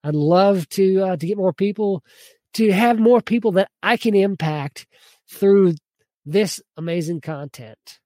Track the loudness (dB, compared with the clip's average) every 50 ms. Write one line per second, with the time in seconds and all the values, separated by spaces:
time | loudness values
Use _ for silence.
0 | -6 -4 -2 0 2 2 2 4 4 2 2 0 -4 _ -2 0 0 2 2 0
1 | 0 -2 -4 -6 -4 -6 -4 -2 -2 -2 -2 -2 -4 -4 -2 -4 -4 -4 -4 -6
2 | _ _ _ _ -20 -20 _ _ _ _ -2 0 2 2 2 2 2 2 2 4
3 | 4 4 4 4 2 0 -4 -2 0 0 0 0 -2 -2 _ _ -2 -2 -2 0
4 | 0 0 2 2 2 0 -2 -4 -4 -4 -4 -6 -8 -10 _ -16 -20 _ _ _
5 | _ _ _ _ _ _ -6 0 2 4 6 6 4 4 2 -2 _ _ _ _
6 | _ _ _ _ _ -4 -2 -2 -2 -2 -6 -12 _ _ _ -10 -8 -6 -4 -4
7 | -4 -4 -6 -8 -8 -10 -12 -10 -12 -16 -16 -20 -20 -20 -20 _ _ -20 -20 _
8 | _